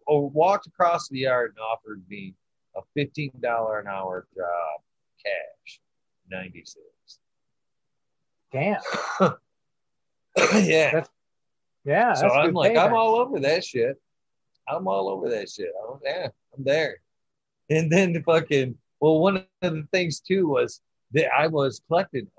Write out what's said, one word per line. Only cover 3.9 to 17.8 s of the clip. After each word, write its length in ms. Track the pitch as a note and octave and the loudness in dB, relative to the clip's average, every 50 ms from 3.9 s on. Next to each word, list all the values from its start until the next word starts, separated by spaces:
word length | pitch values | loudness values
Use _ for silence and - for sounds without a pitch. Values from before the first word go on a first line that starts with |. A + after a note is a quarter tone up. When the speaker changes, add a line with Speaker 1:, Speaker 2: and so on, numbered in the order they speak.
| G2 F#2+ F#2+ F#2 F#2 F#2 F2+ _ - | -8 -8 -8 -8 -8 -10 -12 _ -12
Speaker 1:
job, 460 | F#2 F2+ E2+ F2 E2+ E2 D#2+ D2+ D2+ _ _ _ _ _ _ _ _ - | -8 -6 -6 -4 -4 -6 -6 -8 -10 _ _ _ _ _ _ _ _ -10
cash, 560 | G2+ F#2+ E2+ C#2+ - - _ _ - - - _ _ _ _ _ _ _ _ _ F#2 | -8 -8 -8 -10 -12 -18 _ _ -20 -20 -20 _ _ _ _ _ _ _ _ _ -14
ninety-six. 540 | F#2 F#2 F#2 F#2 F2 F2 - - - - - _ _ _ _ - - _ _ _ _ _ _ _ _ _ _ _ _ _ _ _ _ _ _ _ _ _ _ _ _ _ _ _ - | -12 -12 -12 -14 -16 -20 -20 -20 -20 -20 -20 _ _ _ _ -20 -20 _ _ _ _ _ _ _ _ _ _ _ _ _ _ _ _ _ _ _ _ _ _ _ _ _ _ _ -6
Speaker 2:
Damn. 280 | C3 D#3 G3+ G#3+ - - - - - - - - - | -4 -2 -2 -2 -4 -4 -6 -8 -8 -8 -6 -2 0
Speaker 1:
<coughs> 140 | F#3+ D#3+ - - _ _ _ _ _ _ _ _ _ _ _ _ _ _ _ _ _ _ - - - - G3+ | 2 0 0 -2 _ _ _ _ _ _ _ _ _ _ _ _ _ _ _ _ _ _ 0 2 4 4 4
Yeah. 360 | G#3+ F#3+ E3 D#3+ D#3+ D#3 C3+ B2 | 4 4 4 4 4 4 4 2
Speaker 2:
That's, 160 | E3 - - _ _ _ _ _ _ _ _ _ _ _ _ _ _ - | 0 -2 -4 _ _ _ _ _ _ _ _ _ _ _ _ _ _ -4
yeah, 300 | C#3 D3 G3 A#3 A#3+ F3+ | -2 0 2 2 2 2
Speaker 1:
So 80 | C3 C#3+ | 2 4
Speaker 2:
that's 120 | - B2 | 4 4
Speaker 1:
I'm 100 | C#3 D#3 | 4 2
Speaker 2:
good 80 | E3+ F3+ | 2 2
Speaker 1:
like, 220 | F3 D#3 G#3 A#3 | 2 2 4 4
I'm 140 | D#3+ F3+ G#3+ A#3+ | 4 4 4 4
Speaker 2:
payback. 40 | |
Speaker 1:
all 200 | A3+ A3+ A3 A3 | 4 4 4 4
over 240 | A#3 B3 C4+ C4+ D#3+ | 2 2 0 -2 -2
that 240 | C3+ C#3+ D#3+ F#3 F#3+ | 0 0 0 0 -2
shit. 360 | - - B2 A2+ C3 C#3 - _ _ _ _ _ _ _ _ _ _ _ _ _ - | -4 -2 -2 0 -2 -2 -4 _ _ _ _ _ _ _ _ _ _ _ _ _ -8
I'm 180 | C#3+ F3 F#3+ F#3+ | -8 -6 -4 -2
all 200 | C3+ G2 - - | -2 -2 -2 -2
over 180 | - F#3+ E3+ B2 | -4 -4 -4 -4
that 200 | A#2 G#2+ G2 - | -4 -4 -6 -8
shit. 200 | - G#2 F#2+ E2+ E2+ F#2+ A2 A#2 | -10 -10 -10 -8 -8 -10 -12 -12
I'm, 80 | C3+ C#3 - | -12 -10 -8
yeah, 240 | C3+ D#3 F#3 E3 B2 - _ _ _ _ | -8 -6 -6 -6 -10 -10 _ _ _ _
I'm 80 | C3+ C3 | -6 -2
there. 340 | C3+ C#3+ D#3+ D#3 C3 F#2+ - _ _ _ _ _ _ _ _ _ _ _ _ _ - | 0 0 2 0 -2 -4 -10 _ _ _ _ _ _ _ _ _ _ _ _ _ -2
And 200 | D3+ D#3+ | 0 0